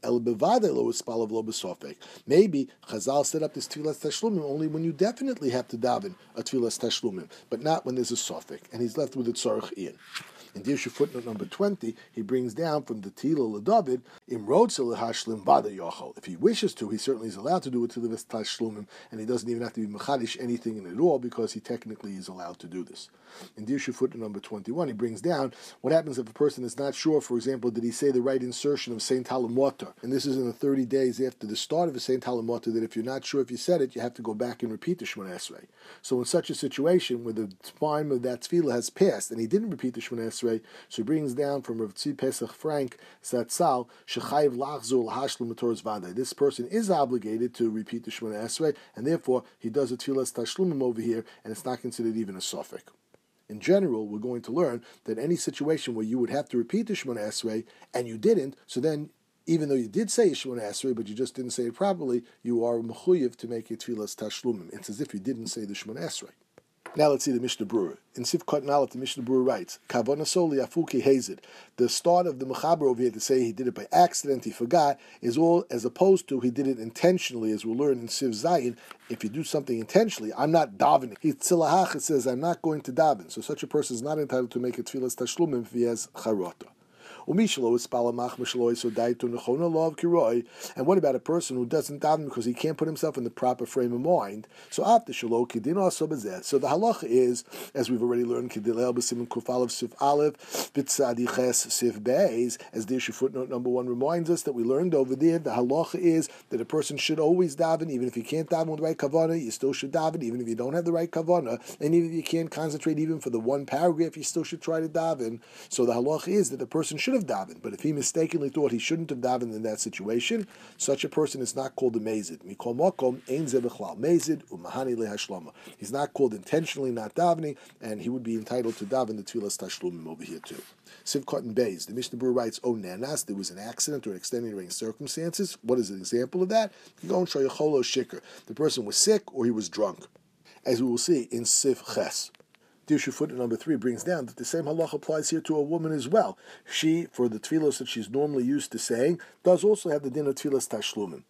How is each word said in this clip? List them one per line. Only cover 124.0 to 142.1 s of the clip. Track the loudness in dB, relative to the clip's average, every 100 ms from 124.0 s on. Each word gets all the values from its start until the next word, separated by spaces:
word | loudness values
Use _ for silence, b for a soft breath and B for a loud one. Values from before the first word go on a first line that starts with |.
| 2 4 2 -4 -6
umahani | -16 -8 -6 -2 -2
lehashlama. | -4 -6 -8 -10 -12 B B -14
He's | -6
not | -4 -2
called | 2 2
intentionally | 2 0 0 0 -2 -2
not | -2 -4
davening, | 2 4 4 -2 -8 B -14
and | -10 -6
he | -4
would | -4
be | -4
entitled | -4 -2 -2 -2 -4
to |
daven | -2 -2 -2 -4
the |
tefillas | -6 -6 -4 -6
tashlumim | -8 -6 -6 -6 -10
over | -12
here | -12 -12
too. | -12 -16 -18 _ B B
Sivkot | -4 -4 -2 -4
and | -2
Beis, | 0 0 -2 -8
the |
Mishnah | -8 -8 -2
Berurah | 0
writes, | 2 0 -2
"Oh | -2
nanas, | -2 -4 -8 -6 -4 -4
there | -6
was | -8
an | -10
accident | -10 -4 -4 -4 -6
or |
an | -8
extenuating | -6 -4 -4 -8 -8
circumstances." | -8 -8 -8 -8 -6 -4 -2 -4 -4
What | 0 2
is | 2
an | -4
example | -2 -2 0 0
of | 2
that? | 2 2 B B _ -2
Gon | 0 2
shayacholo | 2 0 2 2 4
shikr. | 2 0 -2 -6 B B -10
The |
person | 0 0 0
was | 0 4
sick | 4 4 2
or | 0
he | 2
was | 2 -2
drunk, | 0 0 -2 -16 _ _ _ B B 0
as | 2
we | 2
will | 2
see | 2 2 0
in | -2
Sif | 2 2 4 0 -2
Ches. | -2 -2